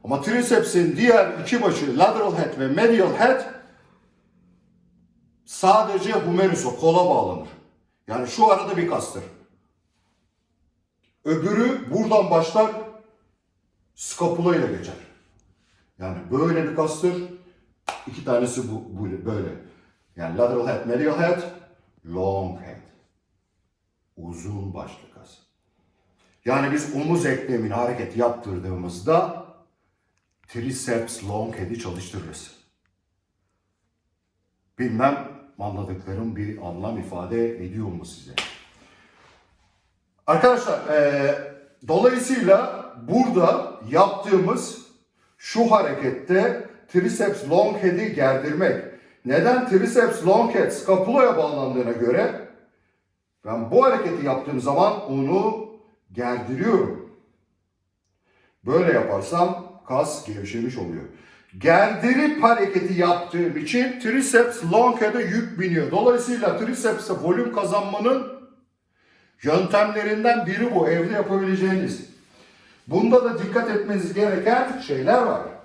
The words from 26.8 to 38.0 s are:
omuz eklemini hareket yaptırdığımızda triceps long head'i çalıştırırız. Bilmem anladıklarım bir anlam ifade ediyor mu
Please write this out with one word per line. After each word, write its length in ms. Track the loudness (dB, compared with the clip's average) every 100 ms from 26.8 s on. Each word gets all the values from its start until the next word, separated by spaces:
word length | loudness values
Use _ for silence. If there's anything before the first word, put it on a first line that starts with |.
| -2
omuz 300 | -4 0 0
eklemini 480 | 0 -2 -2 -4 -2
hareket 440 | -2 -2 -4 -6 0
yaptırdığımızda 1300 | 0 -2 -8 -8 -8 -8 -8 -6 0 2 0 -8 -16 -20 _ _ _ _ _ _ _ _ _
triceps 760 | -8 -8 -6 -4 -4 -4 -8
long 320 | -6 -6 -6
head'i 240 | -8 -8 -8
çalıştırırız. 720 | -10 -12 -10 -12 -12 -16 -20 -20 _ _ _ _ _ _ _ _ _ _ _ _ _ _ _ _ _ _ _ _ _ -6
Bilmem 480 | -4 2 2 2 -8 -18 -20 -12
anladıklarım 760 | -10 -8 -8 -10 -10 -8 -6
bir 220 | -6 -8 -8
anlam 420 | -12 -8 -8 -8
ifade 640 | -8 -10 -4 -2 -2 -4
ediyor 220 | -10 -8 -8
mu 180 | -10